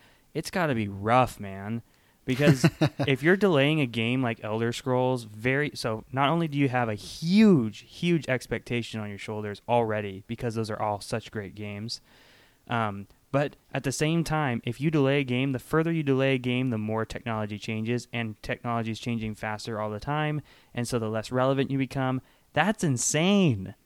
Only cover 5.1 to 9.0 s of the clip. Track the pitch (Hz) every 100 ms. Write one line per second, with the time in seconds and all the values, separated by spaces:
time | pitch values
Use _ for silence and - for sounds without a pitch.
5.1 | 127 110 107 120 135 147 - 123 110 -
6.1 | 127 139 170 165 143 139 123 117 104 -
7.1 | - 165 202 220 160 110 - - - 175
8.1 | 165 131 127 - 113 - 120 113 110